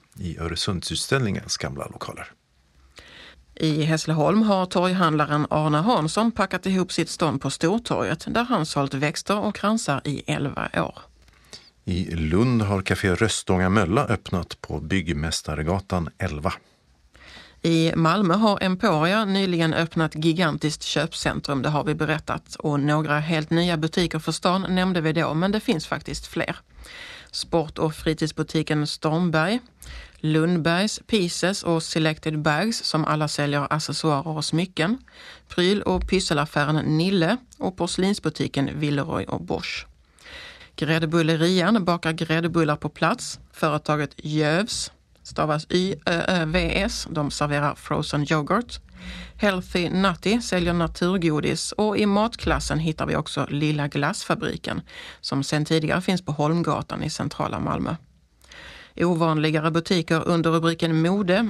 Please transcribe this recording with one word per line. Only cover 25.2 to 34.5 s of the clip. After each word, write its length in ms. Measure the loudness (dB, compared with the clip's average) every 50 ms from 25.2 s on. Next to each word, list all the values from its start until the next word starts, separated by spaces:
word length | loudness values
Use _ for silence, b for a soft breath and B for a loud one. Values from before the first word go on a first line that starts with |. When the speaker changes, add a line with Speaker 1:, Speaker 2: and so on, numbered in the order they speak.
| 0 0 0
Speaker 2:
men 180 | 0 0 0
det 80 | 0 0
finns 280 | 0 0 0 0 -2
faktiskt 400 | -4 -6 -6 -6 -8 -10 -10 -10
fler. 280 | -8 -4 -4 -4 -4 -6 -10 -14 B B B B B B B B B B B B B
Sport- 480 | B -10 -6 0 0 0 0 -2 -4 -2
och 160 | -2 -2 -2
fritidsbutiken 920 | -2 -2 -2 -2 0 -2 -4 -2 -4 -6 -2 -2 -2 0 2 0 0 0
Stormberg, 720 | -2 -4 -4 -2 0 2 2 2 2 2 2 2 2 0 -2 -4 B B B B B B B B B B B
Lundbergs, 840 | -2 2 2 4 4 4 2 2 2 2 2 2 0 0 -2 -6 -4
Pieces 560 | 0 0 0 2 0 0 0 0 0 0 -2 0
och 200 | 0 0 0 -2
Selected 580 | -2 0 0 2 2 0 -2 -4 -4 -4 0
Bags, 420 | 2 2 2 2 2 0 -2 -2 -2
som 220 | -2 0 0 2
alla 220 | 2 0 0 0
säljer 460 | -2 0 0 0 0 0 0 0 0 -2
accessoarer 540 | -2 -2 -4 -4 -2 0 2 2 2 0
och 180 | -4 -4 -4 -2
smycken, 520 | 0